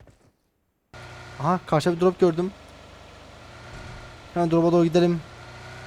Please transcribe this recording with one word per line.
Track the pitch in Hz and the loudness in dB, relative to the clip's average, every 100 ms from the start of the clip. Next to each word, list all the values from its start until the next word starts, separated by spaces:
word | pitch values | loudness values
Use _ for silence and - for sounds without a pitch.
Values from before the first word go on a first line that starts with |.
| - _ _ _ _ _ _ _ _ - - - - - | -20 _ _ _ _ _ _ _ _ -20 -18 -18 -18 -6
Aha, | 147 180 - | -2 -2 0
karşıda | 156 180 170 | 0 0 2
bir | |
drop | 185 180 | 2 4
gördüm. | 180 160 185 - - - - - - - - - - - - - - - - - - | 2 2 -4 -6 -20 -20 -20 -20 -20 -20 -20 -20 -20 -20 -18 -18 -16 -18 -18 -20 -8
Hemen | 175 170 | -2 2
drop'a | 170 170 | 4 4
doğru | 175 | 4
gidelim. | 165 175 175 170 - - - - - - | 4 4 2 0 -6 -18 -20 -18 -18 -18